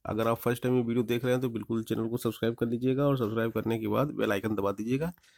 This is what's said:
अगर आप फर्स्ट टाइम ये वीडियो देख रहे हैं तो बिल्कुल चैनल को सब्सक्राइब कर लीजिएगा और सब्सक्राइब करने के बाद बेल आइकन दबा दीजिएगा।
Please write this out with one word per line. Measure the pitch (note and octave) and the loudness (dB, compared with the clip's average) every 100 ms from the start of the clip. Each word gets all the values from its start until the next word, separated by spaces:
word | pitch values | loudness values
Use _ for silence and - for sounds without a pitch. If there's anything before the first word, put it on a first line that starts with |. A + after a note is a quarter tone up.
| - | -4
अगर | G#2+ A2+ | 0 2
आप | A2 | 2
फर्स्ट | A#2+ B2 | 0 0
टाइम | B2+ B2+ | 2 2
ये | |
वीडियो | A#2 A#2 | 2 0
देख | A2+ A#2+ | 0 0
रहे | B2 | 2
हैं | B2+ | 0
तो | B2+ | 0
बिल्कुल | A2+ G#2 A2+ | -4 -2 -4
चैनल | A2 A2 A2+ | -2 -2 -2
को | A#2 | -2
सब्सक्राइब | A#2 - A2+ A#2 | -2 0 -2 0
कर | A#2 | -2
लीजिएगा | A#2 B2+ C3 | 0 0 2
और | C#3+ C3+ | 2 2
सब्सक्राइब | G#2+ A2+ A2+ | 0 0 0
करने | A2 A2 A2+ | -2 0 0
के | G#2 | 0
बाद | G#2+ D3 | 0 0
बेल | G2+ A2 | 0 0
आइकन | G2+ G#2+ G2+ | 2 0 0
दबा | G2 | 0
दीजिएगा। | G2+ A2 C3+ E3 - _ | -2 -2 -2 -2 -6 _